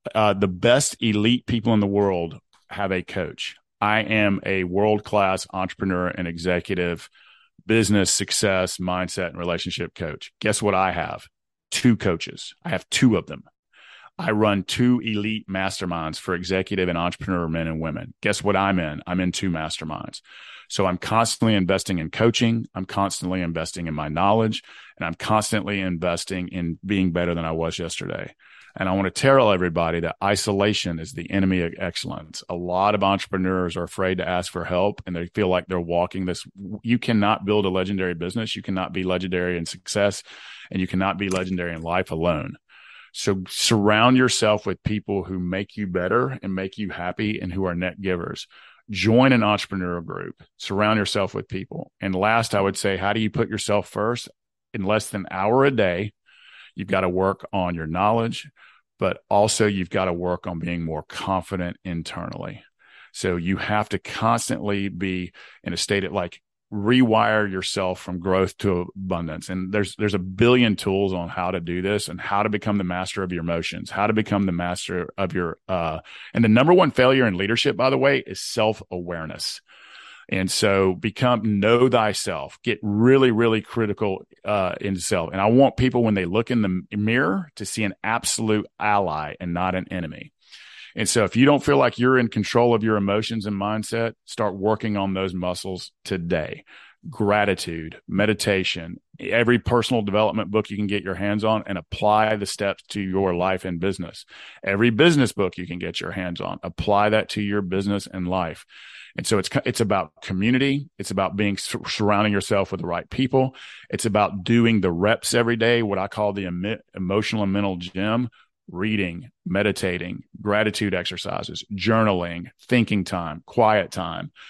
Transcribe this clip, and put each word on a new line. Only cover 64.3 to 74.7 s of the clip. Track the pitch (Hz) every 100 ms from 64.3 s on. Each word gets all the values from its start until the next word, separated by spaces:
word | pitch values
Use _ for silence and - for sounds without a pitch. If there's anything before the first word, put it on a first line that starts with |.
| 117 - - 104 101 98
be | 87 98 92 90 - - -
in | -
a | 85
state | - 98
of, | 92
like, | 98 87 - _ _ _
rewire | 107 101 127 123 110 110 107 104
yourself | 92 90 - 92 92
from | - 90
growth | 95 92 95 -
to | 101 87 87
abundance. | - 95 87 82 78 -
And | 92 92
there's, | 104 95 -
there's | 107
a | 95
billion | 92 92 120 127 117 98
tools | 104 98 98
on | 92 85
how | 90 90
to | 92
do | 85 87
this | 95 104 -
and | 87
how | - 101
to | 110
become | 104 110 101
the |
master | 90 90 92 -
of | 92
your | 87
emotions, | 85 85 82 82 -
how | - 107
to |
become | 110 107 101 98
the |
master | 87 87